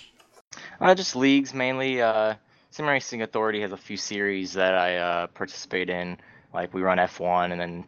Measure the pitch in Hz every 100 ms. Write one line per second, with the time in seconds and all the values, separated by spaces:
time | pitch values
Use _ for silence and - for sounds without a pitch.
0 | - _ _ _ _ - - - 180 185
1 | 185 127 135 139 135 135 127 131 131 127
2 | 113 107 110 107 _ _ _ - 151 139
3 | - 120 110 113 110 107 104 95 - 101
4 | - 104 101 98 92 92 92 92 90 90
5 | 87 87 87 - 95 - - 92 90 90
6 | 87 90 - - _ 87 87 92 92 90
7 | 90 - 87 90 90 87 87 85